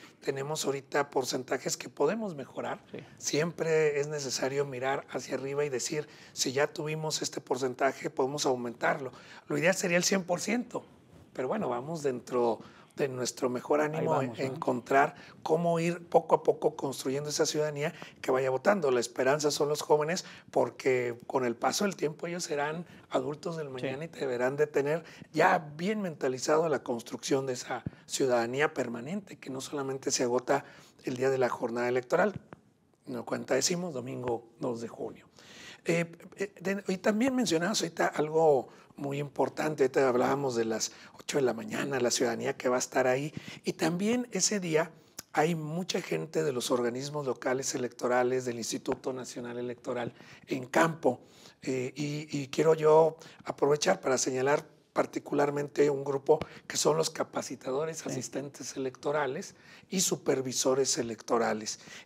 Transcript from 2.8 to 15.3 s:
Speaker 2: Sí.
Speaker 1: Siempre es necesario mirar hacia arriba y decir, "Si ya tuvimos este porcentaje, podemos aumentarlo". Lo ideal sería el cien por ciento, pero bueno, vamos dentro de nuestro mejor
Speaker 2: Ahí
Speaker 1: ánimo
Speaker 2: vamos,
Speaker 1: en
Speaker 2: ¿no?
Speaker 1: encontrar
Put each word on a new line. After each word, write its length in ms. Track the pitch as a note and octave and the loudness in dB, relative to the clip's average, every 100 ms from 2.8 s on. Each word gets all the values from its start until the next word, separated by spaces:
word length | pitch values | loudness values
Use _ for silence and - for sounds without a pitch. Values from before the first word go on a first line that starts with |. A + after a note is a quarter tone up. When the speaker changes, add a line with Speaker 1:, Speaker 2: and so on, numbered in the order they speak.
| - | -10
Speaker 2:
Sí. 60 | - - - | -14 -14 -8
Speaker 1:
Siempre 800 | - C#3+ E3+ - E3 D#3 D3+ D3 | -2 0 0 -2 2 4 4 2
es 80 | D3 | 0
necesario 580 | D3+ C3+ - C3 C#3 C#3+ | -2 -4 -2 0 0 -2
mirar 400 | B2+ C3 C#3 - | -2 -2 -2 -4
hacia 240 | B2+ - - | -8 -4 -6
arriba 300 | C3+ C#3 D3 | -2 -2 0
y 40 | |
decir, 380 | C3 - D3+ D3 - - | -2 -2 -4 -6 -16 -14
"Si 180 | - - | -4 0
ya 140 | C3 D3 | 2 0
tuvimos 560 | - D#3 D#3 D#3 - | 0 -6 -4 -4 -4
este 200 | D3 E3 | -4 -6
porcentaje, 680 | - C3 C3 A#2+ C3+ - D#3+ | -4 -2 -2 2 0 0 -6
podemos 380 | - C3 D3 D3+ | -2 -2 0 0
aumentarlo". 640 | B2 A#2+ A2+ E3 E3 B2+ - - - - | 0 -4 -2 -2 0 -6 -12 -20 -20 -4
Lo 80 | D3 | 2
ideal 200 | E3 F#3 | 2 2
sería 220 | F#3 F3 | 2 2
el 60 | |
cien 200 | F3 G3 | 4 0
por 160 | F3 F3 | 0 -4
ciento, 440 | - A#3+ - - - - - - - | 0 -2 -2 -10 -10 -20 -20 -20 -14
pero 140 | - C3 | -6 -4
bueno, 220 | G#3+ D3 | -2 -2
vamos 320 | A#2+ C#3+ E3 | -4 -4 -2
dentro 580 | C#3 B2 - B2+ A#2+ G#2+ - - - - | -2 -2 -2 2 2 0 -8 -20 -16 -4
de 120 | C#3 | -2
nuestro 380 | B2+ A#2+ - B2+ | -2 -6 -2 -2
mejor 320 | B2 - D3 | -2 0 2
Speaker 2:
Ahí 100 | D3+ | 2
Speaker 1:
ánimo 200 | D#3 C3 | 0 2
Speaker 2:
vamos, 260 | C3 C3 - | 2 0 -2
Speaker 1:
en 80 | C3+ | -4
Speaker 2:
¿no? 80 | B2+ | -2
Speaker 1:
encontrar 580 | - B2 - C#3 D3+ - - | -2 -2 4 4 4 0 -20